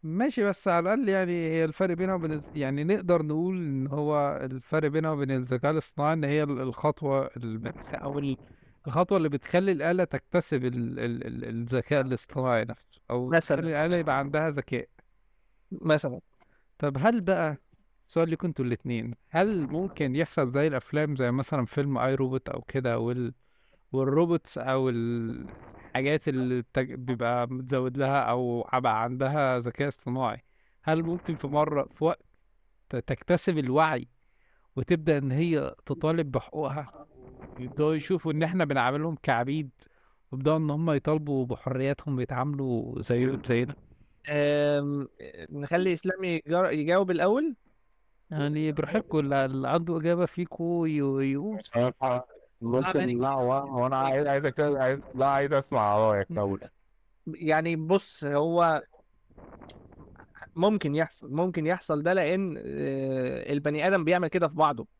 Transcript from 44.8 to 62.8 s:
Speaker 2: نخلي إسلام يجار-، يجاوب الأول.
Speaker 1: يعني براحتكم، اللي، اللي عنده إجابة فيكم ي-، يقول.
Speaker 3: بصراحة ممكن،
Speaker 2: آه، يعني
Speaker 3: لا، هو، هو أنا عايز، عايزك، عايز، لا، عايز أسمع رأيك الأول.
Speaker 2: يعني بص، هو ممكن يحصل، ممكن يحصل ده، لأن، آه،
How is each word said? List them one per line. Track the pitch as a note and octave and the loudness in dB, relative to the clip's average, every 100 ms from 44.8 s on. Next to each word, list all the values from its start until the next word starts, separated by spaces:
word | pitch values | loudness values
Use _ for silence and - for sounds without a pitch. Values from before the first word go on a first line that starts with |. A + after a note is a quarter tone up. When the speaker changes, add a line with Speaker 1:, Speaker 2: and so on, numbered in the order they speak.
| C#3+ C#3+ C#3 _ - - D#2+ | 0 -2 -6 _ -18 -16 -14
Speaker 2:
نخلي | C#3+ C#3+ E3+ F#3 | -10 -2 0 2
إسلام | E3+ F#3 F#3 | 0 -2 -4
يجار-، | F#3 E3 D3 E3+ F#3 | -2 -4 0 2 2
يجاوب | D3+ D3+ F3+ F#3+ | 0 2 2 4
الأول. | F3 F#3 A#3 D#4 B3 _ _ _ _ _ _ _ | 2 2 2 0 -6 _ _ _ _ _ _ _
Speaker 1:
يعني | D3+ C#3+ D3+ D#3 | -2 -2 0 0
براحتكم، | D3 D#3 G#3+ - D#3 | -2 -2 -2 0 0
اللي، | C#3 C#3 | 2 2
اللي | C3+ C3+ C3 | 2 0 0
عنده | D#3+ E3 E3 | 0 0 -2
إجابة | D#3 E3+ F3 | 0 2 0
فيكم | - F3 - E3+ E3+ D#3+ | -2 -6 -4 -2 0 0
ي-، | D3+ C#3 C3+ C3+ | 0 0 2 0
يقول. | C#3 F#3+ G#3 | 0 -4 -8
Speaker 3:
بصراحة | - A#2 B2 B2 C3 B2 B2+ - - _ | -4 0 0 0 -2 -2 -4 -18 -20 _
ممكن، | A#2 B2+ C#3+ | 0 0 4
Speaker 2:
آه، | D3+ | 2
يعني | B2 | 4
Speaker 3:
لا، | A#2+ C3 | 2 2
هو، | C#3 B2 | 2 2
هو | C3+ C#3 B2+ B2 | 2 0 0 2
أنا | C3+ | 2
عايز، | C3+ C3+ D3 | 4 4 4
عايزك، | C#3 C#3+ B2+ | 2 0 2
عايز، | D3 C#3+ B2+ C#3 - | 2 4 2 2 -4
لا، | B2+ C3+ | 2 4
عايز | C#3 C#3 | 4 4
أسمع | C#3+ C3+ C3 G#2 G#2 | 2 2 2 4 6
رأيك | A2 G#2 G2 | 6 4 0
الأول. | E3 G2+ G2 - _ _ _ _ _ - | 0 0 -2 -6 _ _ _ _ _ -14
Speaker 2:
يعني | D#3 D#3+ D#3 E3 E3 | -6 0 0 2 -2
بص، | D#3+ G3 - - | 2 0 0 -8
هو | C#3+ C#3+ D#3+ E3+ E3+ D3+ - _ _ _ _ - - - - - - - - - - - - - | -2 0 2 4 4 2 -4 _ _ _ _ -20 -20 -20 -20 -20 -20 -20 -20 -20 -20 -20 -16 0
ممكن | F#3+ G#3+ D3 | 2 2 0
يحصل، | D3 D#3+ - - | 0 -2 -4 -8
ممكن | C#3+ F#3 E3+ D#3 | -2 -2 0 -2
يحصل | F3+ - D3+ | -2 -2 -2
ده، | D#3 | 0
لأن، | F#3+ D#3 F#3 F#3+ C#3+ | 2 2 0 -2 -6
آه، | C3 C#3+ | -8 -6